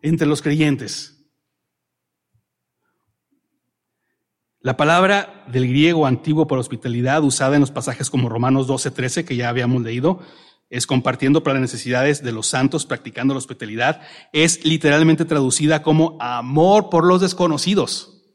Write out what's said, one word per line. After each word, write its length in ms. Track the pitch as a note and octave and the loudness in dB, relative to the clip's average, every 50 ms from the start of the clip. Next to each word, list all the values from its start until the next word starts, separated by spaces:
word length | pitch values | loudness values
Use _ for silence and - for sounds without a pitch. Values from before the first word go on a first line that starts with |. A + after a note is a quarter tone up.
entre 240 | - D3+ E3 - D#3+ | 0 -2 0 0 2
los 160 | D3 D3+ - | 0 0 0
creyentes. 720 | - D3+ D3 D#3 D#3 D3+ C#3 - A2+ G2+ - - - - _ _ _ _ _ _ _ _ _ _ _ _ _ _ _ _ _ _ _ _ _ _ _ _ _ _ _ _ _ _ _ _ _ _ _ _ _ _ _ _ _ _ _ _ _ _ _ _ _ _ _ _ _ _ _ _ _ _ _ _ _ _ _ _ _ _ _ _ _ _ | 0 -2 0 2 2 0 0 -2 -6 -10 -12 -12 -14 -18 _ _ _ _ _ _ _ _ _ _ _ _ _ _ _ _ _ _ _ _ _ _ _ _ _ _ _ _ _ _ _ _ _ _ _ _ _ _ _ _ _ _ _ _ _ _ _ _ _ _ _ _ _ _ _ _ _ _ _ _ _ _ _ _ _ _ _ _ _ _
La 160 | - C3 B2+ | -6 -6 -2
palabra 720 | - D3 D3+ E3 F3 F#3+ F#3+ G3+ G3+ G3 - - - - B2+ | 0 2 2 4 4 4 4 2 0 -2 -6 -16 -20 -16 -4
del 180 | A#2+ B2+ B2+ B2 | -2 -2 0 2
griego 380 | B2 C#3+ D3+ E3+ E3+ D#3+ D3+ | 2 4 4 4 4 2 2
antiguo 400 | C3 B2+ B2 - D#3+ D3+ D#3 E3 | 2 0 0 0 -2 0 0 2
para 140 | D#3 D3 C3 | 0 0 -4
hospitalidad 640 | A#2+ - B2+ A2 - B2 A#2+ A#2+ B2 C3 C#3 D#3+ D3+ | -4 -6 -10 -8 -6 -6 -4 -2 0 0 0 2 2
usada 320 | C#3 C3 - C#3 C3 C#3+ | 0 0 0 0 2 4
en 40 | D3 | 2
los 100 | C#3+ C#3 | 2 2
pasajes 400 | C#3+ C3 A#2 C3+ B2 - C3 - | -2 -8 -8 -8 -8 -8 -8 -4
como 180 | - C3+ B2 A#2 | -2 -2 -2 -2
Romanos 380 | A2 A#2 B2 C3 C3 C3+ C3 | -2 -2 0 2 2 2 0
doce 240 | B2+ C3+ B2+ - C#3 | 0 -2 -4 -4 -6
trece, 340 | - - B2 B2+ - - - | -6 -4 -6 -4 -4 -4 -4
que 120 | - C3+ | -4 -4
ya 120 | A#2+ B2 A#2+ | -4 -4 -2
habíamos 340 | A#2+ B2+ A#2+ A#2+ C3 B2 | -2 -2 -2 0 -2 -2
leído, 380 | A#2 A2+ A2+ B2 C3 E3+ F#3+ F3+ - - - - _ _ _ _ _ _ | -2 -4 -6 -2 0 -2 -2 -2 -8 -20 -20 -20 _ _ _ _ _ _
es 180 | A#2+ C3 - | -8 -8 -4
compartiendo 560 | - C#3 B2+ B2 C3+ B2 - C3+ C3 D3 D#3 | -2 -2 0 0 -2 -4 0 0 2 2 2
para 120 | D#3 D3+ C3+ | 2 0 -2
las 80 | C3+ | -2
necesidades 600 | C3 A#2+ - G#2+ - B2 B2 B2 C3 D3 D3 C#3+ | -2 -4 -6 -10 -6 -4 -2 0 0 0 0 -2
de 100 | C#3+ B2 | -4 -8
los 140 | A2+ A2 G#2+ | -8 -6 -6
santos, 400 | - - B2+ C3 E3+ - D#3 - | -4 -2 0 0 0 0 -2 -6
practicando 480 | - C3 A#2 - A#2 A2 - A#2+ C3+ C#3 | -6 -10 -10 -10 -14 -10 -4 -2 -2 -2
la 40 | C3 | -2
hospitalidad, 640 | - - C3 - A#2+ G#2+ A2 A2+ A#2+ C#3+ D#3+ - - - - - - _ | -8 -10 -14 -14 -12 -10 -4 -2 -2 -2 -2 -4 -12 -20 -20 -20 -20 _
es 320 | - D3+ D#3+ E3 E3 - - | 0 2 2 2 0 -2 -2
literalmente 600 | D#3 E3 D3+ D#3 D3+ C#3+ D3+ D#3+ E3 D#3+ D#3 E3 | -2 -2 2 2 2 4 6 6 4 4 2 2
traducida 580 | E3 E3 D3 C3+ B2+ - - D3+ D3+ D#3 D3+ | -2 0 0 0 0 0 0 0 0 0 0
como 340 | D3+ D#3 D3+ D#3 E3 D#3 D#3 D#3 | 2 2 4 4 2 0 -2 -8
amor 680 | A#2+ A#2+ B2 A#2+ A#2+ B2+ C#3 D#3 E3 F#3 G3+ G#3+ G3+ G#3 | -8 -6 -6 -6 -6 -2 2 4 4 6 6 4 2 2
por 160 | F3 E3 E3+ | 0 2 4
los 140 | F3+ F#3 F#3 | 4 4 4
desconocidos. 1000 | F#3+ F3+ F3+ - F3+ E3+ D#3 C#3 - F3 G#3 G3 C3 - - - - - _ _ _ _ | 2 -2 0 -2 -2 0 0 -2 -2 -2 0 0 -2 -2 -6 -10 -12 -16 _ _ _ _